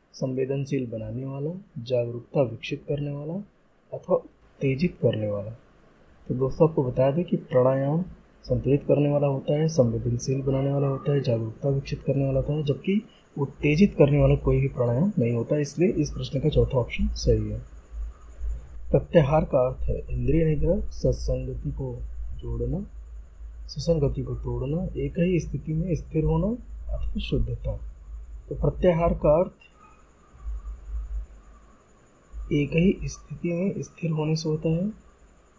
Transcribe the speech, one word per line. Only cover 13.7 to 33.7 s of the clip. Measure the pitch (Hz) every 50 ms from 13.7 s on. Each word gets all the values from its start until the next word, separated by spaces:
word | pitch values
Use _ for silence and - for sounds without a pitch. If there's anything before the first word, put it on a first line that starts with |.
| 151 156 202 196 -
करने | - 147 139 147 143
वाला | 139 139 143
कोई | 139 - 131 131 131
भी | 135 135
प्राणायाम | - - 120 120 117 131 190 208 - 139
नहीं | 120 120 120
होता, | 117 117 - 151
इसलिए | 151 147 143 - 151 175 185 -
इस | 170 147 -
प्रश्न | - 131 127 - - 131
का | 151 151
चौथा | - 127 117 - 135
option | 123 117 - - - - - -
सही | - - 127 113 110 107 107
है। | 107 117 - - - - - - - - - - - - - - - - - - - - - - - - - -
प्रत्याहार | - - - - 180 170 139 135 156 156 156
का | - 156 131 123
अर्थ | 127 127 - - -
है | - - - -
इंद्रिय | 123 123 123 131 156 165 160
निग्रह, | 156 151 147 156 160 190 214 - -
सत्संगति | - - - 131 120 - - 135 127 131 127 131 127 - - 143
को | 131 - 135 127 120 120 120 - - - - - -
जोड़ना, | - 117 117 117 117 120 123 147 190 214 - - - - - - - - - - - - - - - -
सुसंगति | - - 147 - 170 165 151 139 131 120 127 123
को | 120 117
तोड़ना, | - - 127 120 120 127 139 156 175 185 165 -
एक | 135 139 143 - 175
ही | 170 185 180 156
स्थिति | - - - 139 - 156 160
में | 160 180 185 156
स्थिर | 131 - - 160 160 151
होना | 156 160 160 180 214 240 - - - - - - -
अथवा | - - - - - 208
शुद्धता। | - - 151 123 117 117 117 - - 117 104 - - - - - - - - - - - - - - -
तो | 147
प्रत्याहार | - - 143 - - - 180 165 165 170 170 165
का | - - 151 151 160
अर्थ | 185 208 - _ - - - - - - - - - - - _ - - - - - - - - - - - - - - - - - - - - - - - - - - - - - - - - _ _ _ _ _ _ _ _ _ _ - - - - 156
एक | 147 143 139
ही | 151 165 175 202 - - 147
स्थिति | 139 - - - - 147 - - 170 170
में | 170 190 202